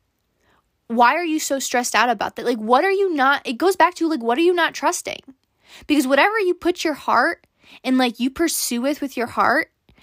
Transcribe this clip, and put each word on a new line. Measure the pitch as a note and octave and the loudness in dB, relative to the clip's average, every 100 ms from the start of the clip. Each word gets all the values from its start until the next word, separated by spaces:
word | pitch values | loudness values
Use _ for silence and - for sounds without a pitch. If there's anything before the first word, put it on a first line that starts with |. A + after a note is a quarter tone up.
| _ _ _ _ _ _ _ _ - | _ _ _ _ _ _ _ _ -4
Why | A#3 A#3+ | 4 4
are | D#4 | 4
you | F4 D#4 | -2 -4
so | - C4+ | -2 -4
stressed | - B3 B3 | -2 -2 0
out | G#3+ A#3+ | 0 0
about | A3 - - | 0 -6 -6
that? | A#3+ | -4
Like, | A#3 | -4
what | G#3+ C4 | 2 2
are | F#4+ | 2
you | G4 G4 | 0 0
not, | D4 C4 C#4+ | 2 2 2
it | - A#3+ | -2 -2
goes | F4+ F#4 | 0 2
back | E4+ - | 0 0
to, | E4 | -4
like, | D4+ | -2
what | A3+ B3 | -2 2
are | |
you | F4 | 2
not | F4 D#4 | 2 0
trusting? | - D4 F4+ - - - - _ _ _ - - | -2 -4 -4 -8 -12 -16 -20 _ _ _ -12 -2
Because | G#3 B3+ | 0 2
whatever | C#4 F#4+ A4 | 4 4 2
you | F4+ | -2
put | F4+ E4+ F4+ | -2 -2 -2
your | D#4+ | -4
heart | C#4 - A3 D#4 - _ _ _ - | -4 0 2 2 -2 _ _ _ -10
and, | B3+ C4 | -2 0
like, | B3 - | 0 -2
you | B3+ | -4
pursue | C4+ E4 - - A#3+ | -2 -2 -2 -4 -4
with, | C4+ D4+ | -2 -4
with | C#4 | -6
your | B3+ A#3+ | -6 -4
heart, | A3+ G#3 C#4 - _ _ _ | 0 2 2 -2 _ _ _